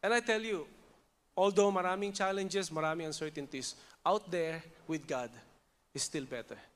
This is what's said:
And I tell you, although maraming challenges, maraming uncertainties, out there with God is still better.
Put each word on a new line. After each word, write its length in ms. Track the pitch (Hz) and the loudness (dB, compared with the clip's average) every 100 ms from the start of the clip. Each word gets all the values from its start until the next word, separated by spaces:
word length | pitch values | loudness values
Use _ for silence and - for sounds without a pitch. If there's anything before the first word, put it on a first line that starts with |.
And 120 | 190 | 4
I 60 | 233 | 2
tell 220 | 233 220 | 4 0
you, 260 | 226 190 143 - - - _ _ _ - | 2 -4 -6 -16 -20 -20 _ _ _ 4
although 360 | 196 196 202 | 4 6 6
maraming 420 | 190 180 190 202 | 4 0 0 -2
challenges, 560 | 196 190 196 190 196 180 | 0 0 0 0 -2 -2
maraming 360 | 156 156 160 160 | 0 0 0 -4
uncertainties, 720 | 151 156 151 139 135 127 - - - - | -4 -6 -6 -8 -6 -8 -10 -18 -4 0
out 240 | 208 208 | 0 0
there 340 | 175 160 160 - - - | -2 -2 -4 -10 -20 -6
with 200 | 160 135 | -6 -2
God 220 | 135 123 117 - _ _ _ _ | -4 -4 -10 -20 _ _ _ _
is 100 | 139 | -6
still 220 | - 160 131 | -4 -4 -6
better. 320 | 123 113 - - | -10 -10 -14 -16